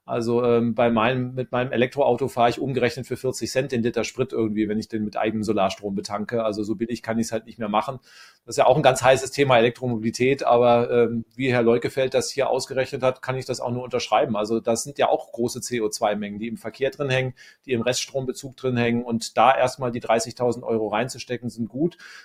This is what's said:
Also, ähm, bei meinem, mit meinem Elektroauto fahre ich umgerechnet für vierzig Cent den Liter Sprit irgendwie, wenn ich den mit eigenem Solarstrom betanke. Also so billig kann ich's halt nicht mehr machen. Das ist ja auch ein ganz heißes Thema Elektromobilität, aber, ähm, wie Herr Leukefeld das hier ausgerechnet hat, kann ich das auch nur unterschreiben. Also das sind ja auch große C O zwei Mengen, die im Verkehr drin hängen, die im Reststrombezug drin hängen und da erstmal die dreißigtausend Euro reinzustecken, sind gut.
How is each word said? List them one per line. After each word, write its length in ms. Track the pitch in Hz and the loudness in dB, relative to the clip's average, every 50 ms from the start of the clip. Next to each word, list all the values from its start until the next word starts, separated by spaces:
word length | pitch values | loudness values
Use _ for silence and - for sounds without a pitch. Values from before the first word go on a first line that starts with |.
| _ | _
Also, 400 | - 123 123 113 117 117 120 123 | -6 -4 -2 0 0 0 2 2
ähm, 300 | 120 120 117 117 117 110 | 4 4 4 2 2 2
bei 160 | - 120 120 | 2 2 4
meinem, 440 | 117 110 107 123 131 127 123 127 131 | 4 4 2 2 0 0 -4 -4 -6
mit 160 | 131 123 - | -8 -6 -4
meinem 220 | 131 123 123 135 | -4 -4 -2 0
Elektroauto 560 | 120 113 127 123 - 139 139 120 123 117 139 120 | 0 0 0 0 2 2 2 2 2 2 0 -2
fahre 220 | - 123 117 120 | 0 2 2 2
ich 100 | - - | 2 0
umgerechnet 460 | 143 131 131 127 120 117 - 131 120 | -2 -4 0 0 0 0 0 -4 -8
für 100 | - 120 | -8 -6
vierzig 340 | - - 131 123 - 117 - | -4 -4 -4 -4 -4 -4 -4
Cent 220 | - 131 139 139 | -2 -2 -2 0
den 100 | 131 117 | 0 0
Liter 220 | 110 120 - 117 107 | 0 0 0 -2 -2
Sprit 280 | - - 127 127 - | -2 -2 -4 -4 -2
irgendwie, 360 | - 117 113 107 104 107 107 101 | -2 -2 -2 0 0 0 0 0
wenn 100 | 107 110 | -2 -4
ich 100 | 104 - | -4 -4
den 160 | 117 110 107 | -4 -4 -4
mit 120 | 104 - | -4 -4
eigenem 260 | 104 107 110 107 110 | -2 -2 -2 -2 -2
Solarstrom 520 | 104 107 104 101 95 92 - - 101 101 98 | 0 0 0 2 0 0 -2 -4 -6 -6 -4
betanke. 500 | 101 98 - 101 104 104 - 120 117 113 | -6 -6 -6 -6 -6 -4 -4 -2 -2 -2
Also 180 | 110 101 107 | -2 -2 -2
so 120 | 104 101 107 | -4 -4 -4
billig 280 | 95 117 113 120 113 | -4 -4 -6 -6 -6
kann 160 | - 113 113 113 | -6 -4 -2 -2
ich's 140 | 110 - | -2 -2
halt 140 | 113 110 - | -4 -6 -8
nicht 120 | - 110 - | -10 -12 -8
mehr 100 | 113 104 | -4 -2
machen. 300 | 104 110 - - 131 123 _ _ - - - - _ _ _ | 0 0 0 -2 -6 -12 _ _ -20 -20 -20 -20 _ _ _
Das 80 | - | -4
ist 60 | 110 135 | 0 4
ja 80 | 131 | 6
auch 100 | 123 127 | 6 6
ein 80 | 156 139 | 6 6
ganz 180 | 131 127 - | 4 4 6
heißes 300 | 120 131 135 127 - - | 6 4 4 4 2 -2
Thema 260 | - - 139 131 127 117 | 0 2 4 4 6 6
Elektromobilität, 880 | 113 127 - - 131 123 120 110 110 117 110 - 123 131 139 135 - | 4 4 2 -2 -4 -4 -4 -2 -2 -4 -2 2 2 2 2 2 2
aber, 460 | 123 120 120 123 120 120 120 120 131 | 2 4 6 6 6 4 4 2 2
ähm, 340 | 123 120 117 117 117 117 113 _ _ | 2 2 2 2 0 -4 -6 _ _
wie 180 | 123 131 131 | -4 0 0
Herr 100 | 123 123 | 2 4
Leukefeld 520 | 117 113 117 - - 110 - 139 131 127 - | 4 4 4 2 0 -2 -2 -2 -2 0 0
das 160 | 127 117 - | 0 -2 -2
hier 180 | - 135 127 - | -2 -2 -2 0
ausgerechnet 520 | 123 131 - - 131 127 127 - 143 127 | -2 -2 -4 -4 -4 -4 -4 -4 -4 -2
hat, 180 | 123 131 127 - | 0 0 0 -2
kann 160 | - 131 131 | -4 -6 -6
ich 100 | 131 127 | -6 -6
das 140 | - 120 - | -6 -6 -4
auch 120 | - 123 | -4 -4
nur 100 | 120 123 | -4 -6
unterschreiben. 540 | 127 120 123 120 - - 107 117 151 139 110 | -6 -4 -4 -4 -2 2 2 2 2 2 0
Also 240 | 104 107 104 117 113 | -2 -2 -2 -2 -2
das 240 | - 117 113 113 - | 0 0 -2 -2 -4
sind 140 | 143 - - | -4 -2 0
ja 100 | 123 113 | 2 2
auch 240 | 147 - - - | 2 0 -2 -6
große 280 | - 117 120 117 - 123 | -6 -4 -4 -4 -4 -6
C 200 | - - 123 117 | -8 -6 -4 -2
O 80 | 107 104 | -2 -2
zwei 260 | - - 113 104 104 | -2 0 0 0 0
Mengen, 240 | 107 104 101 101 101 | -2 -4 -6 -8 -8
die 80 | 113 | -8
im 100 | 117 113 | -8 -8
Verkehr 340 | 98 - 110 - - 131 131 | -10 -10 -12 -6 -4 -4 -4
drin 200 | - - 143 135 | -2 -4 -4 -2
hängen, 240 | 127 131 131 131 - - - - - _ _ | 0 0 -2 -2 -6 -10 -18 -20 -20 _ _
die 80 | 135 | -4
im 100 | 123 117 | -2 0
Reststrombezug 760 | 107 123 127 - - - - 135 131 127 123 - - 131 - | 0 0 -2 -2 -4 -6 -6 -6 -4 -6 -6 -8 -10 -14 -10
drin 200 | - - 131 123 | -6 -4 -2 0
hängen 260 | 120 120 120 117 120 | 2 2 2 2 0
und 340 | 123 120 117 113 - - - | 0 -2 -4 -4 -4 -2 2
da 200 | 120 113 127 135 | 4 6 6 6
erstmal 340 | 131 127 127 - - 131 123 | 4 2 0 0 -2 -6 -4
die 100 | 117 120 | -4 -4
dreißigtausend 640 | - - 110 117 - 120 - - 123 123 117 123 123 | 0 0 2 2 0 -2 -4 -2 -2 -2 -2 -2 -2
Euro 240 | 120 113 110 110 104 | -2 -2 0 0 0
reinzustecken, 600 | 104 107 123 131 - 127 - - 123 117 123 120 | 0 -2 -2 -4 -6 -10 -10 -8 -8 -8 -8 -8
sind 180 | - 113 117 98 | -6 -6 -8 -6
gut. 300 | - 131 160 175 - - - - - - | -4 -2 -2 -2 -4 -6 -18 -20 -20 -20